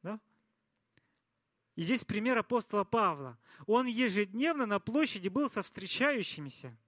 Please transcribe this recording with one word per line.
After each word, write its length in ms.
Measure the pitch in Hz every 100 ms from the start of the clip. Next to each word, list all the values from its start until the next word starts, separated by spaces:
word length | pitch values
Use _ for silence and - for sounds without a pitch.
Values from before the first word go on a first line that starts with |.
Да? 180 | 170 214 _ _ _ _ _ _ _ _ _ _ _ _ _ _ _ -
И 60 |
здесь 220 | 165 247
пример 340 | - 208 233 247
апостола 460 | - 240 - 208
Павла. 540 | 190 226 202 151 131 120 _ - -
Он 200 | 226 254
ежедневно 800 | 226 247 190 202 208 302 302 233
на 120 | 202
площади 500 | - 247 311 202 180
был 220 | 202 285
со 120 | -
встречающимися 1120 | 190 - 185 - 269 269 185 - 143 - 131 117